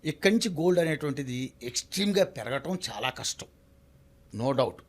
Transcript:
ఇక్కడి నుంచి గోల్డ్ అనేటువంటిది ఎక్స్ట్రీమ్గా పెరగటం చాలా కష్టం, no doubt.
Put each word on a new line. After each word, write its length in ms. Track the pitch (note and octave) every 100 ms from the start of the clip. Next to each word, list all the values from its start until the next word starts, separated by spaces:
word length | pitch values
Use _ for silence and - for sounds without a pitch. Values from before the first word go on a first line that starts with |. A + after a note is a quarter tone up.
| D#3
ఇక్కడి 240 | - G3
నుంచి 140 | A3 A3+ D#3
గోల్డ్ 200 | F3 F3
అనేటువంటిది 520 | E3 D3+ D3 C3+ C3 B2 B2+ -
ఎక్స్ట్రీమ్గా 600 | A#2+ - - - G#3 G3 F#3 -
పెరగటం 420 | A2 C3+ D#3+ F3+ -
చాలా 240 | G#3 B2+ -
కష్టం, 300 | B2+ - - _ _ _ _ - - - - G#2
no 80 | B2 C3
doubt. 180 | B2 -